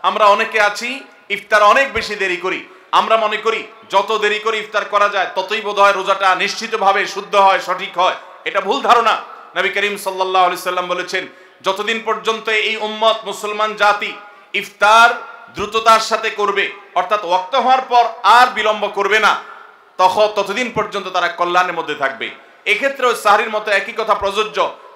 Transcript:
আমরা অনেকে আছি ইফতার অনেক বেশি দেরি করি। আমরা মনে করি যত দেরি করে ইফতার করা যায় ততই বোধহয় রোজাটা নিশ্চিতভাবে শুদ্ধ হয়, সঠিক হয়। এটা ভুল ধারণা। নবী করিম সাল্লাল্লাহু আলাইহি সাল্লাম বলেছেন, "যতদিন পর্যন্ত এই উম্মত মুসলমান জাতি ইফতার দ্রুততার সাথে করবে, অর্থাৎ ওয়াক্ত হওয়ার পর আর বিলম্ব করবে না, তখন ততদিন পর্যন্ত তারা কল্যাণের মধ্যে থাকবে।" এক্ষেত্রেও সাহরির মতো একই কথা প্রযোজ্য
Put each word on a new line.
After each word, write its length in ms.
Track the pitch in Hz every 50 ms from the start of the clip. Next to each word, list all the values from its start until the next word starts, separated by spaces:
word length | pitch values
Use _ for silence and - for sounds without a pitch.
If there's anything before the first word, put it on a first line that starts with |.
আমরা 240 | - - - 214 214
অনেকে 360 | 208 202 208 226 220 220 220
আছি 420 | 208 202 202 - 226 240 254 277 - - - - _ _
ইফতার 340 | 202 196 - _ 226 214 208
অনেক 300 | 208 220 262 277 - 202
বেশি 220 | 226 - - 208
দেরি 220 | 196 190 190 180 170
করি। 300 | 175 190 170 - - - - - _ _
আমরা 260 | - 175 190 208 226 226
মনে 200 | 220 208 214 208
করি 300 | 214 226 220 214 - - - - - -
যত 280 | - 196 202 202 220 214
দেরি 220 | 196 208 208 208
করে 180 | 208 220 220 214
ইফতার 280 | 208 214 - 208 190
করা 240 | 196 208 202 202 202
যায় 180 | 190 196 180 180 -
ততই 260 | 190 185 185 208 220
বোধহয় 300 | 208 202 202 180 202 202
রোজাটা 440 | 196 190 190 190 196 190 196 190 180
নিশ্চিতভাবে 720 | 180 190 202 196 - 220 226 220 220 196 190 196 208 185 -
শুদ্ধ 280 | - 190 196 175 180
হয়, 240 | 202 196 190 190 180
সঠিক 380 | 180 180 180 180 196 190 165 170
হয়। 180 | 185 180 - - - - - - -
এটা 160 | 156 180 202
ভুল 200 | 185 196 247 277
ধারণা। 400 | 220 202 233 240 226 220 190 - - - - - - - - 170
নবী 120 | 185 196
করিম 280 | 190 202 196 208 202 196
সাল্লাল্লাহু 480 | - 196 185 185 185 185 185 190 185
আলাইহি 180 | 180 185 180 -
সাল্লাম 240 | 185 180 180 180 180
বলেছেন, 400 | 180 175 180 180 - 185 180 - - - - - _ _
"যতদিন 400 | _ 185 196 196 208 214 226 220 220
পর্যন্ত 440 | 220 220 - 175 214 226 220 214 226
এই 280 | 220 214 190 208 220 214
উম্মত 380 | 214 214 214 214 220 220 214 220 -
মুসলমান 520 | 190 190 - - 208 214 208 214 214 208
জাতি 380 | - 208 208 208 208 220 202 - - - - - - - _ _
ইফতার 560 | 202 196 - - _ 202 208 220 226 233 240 - - - - - - - - -
দ্রুততার 460 | - 196 208 214 220 220 233 220 220
সাথে 300 | 220 - 226 220 220 220
করবে, 420 | 208 208 208 202 196 190 185 143 - - - - -
অর্থাৎ 300 | 175 180 180 214 208 190
ওয়াক্ত 300 | 170 175 180 - - -
হওয়ার 260 | 262 233 254 262 262
পর 220 | 254 - 247 240 233 220 - - -
আর 240 | 196 220 240 247 247
বিলম্ব 400 | 190 208 214 214 214 208 208 196
করবে 320 | 202 196 202 196 202 220
না, 220 | 214 196 165 - - - - - - - - _ _ _ _ -
তখন 300 | 185 180 - 214 214 208 208
ততদিন 360 | 214 196 180 196 226 254 233
পর্যন্ত 360 | 214 220 202 - 208 208 185 185
তারা 200 | 185 180 175 170
কল্যাণের 460 | 170 - 170 175 175 180 180 180 170
মধ্যে 220 | 165 165 147 147
থাকবে।" 340 | 131 139 131 131 113 123 104 - - - - - _ _
এক্ষেত্রেও 500 | - 208 208 262 277 277 277 254 247 226
সাহরির 340 | 226 - 214 202 214 233 226
মতো 220 | 220 214 214 220
একই 220 | 202 196 202 220 220 220
কথা 180 | 220 202 208
প্রযোজ্য 600 | 185 190 196 196 202 214 208 - 196 175 139 - - - - -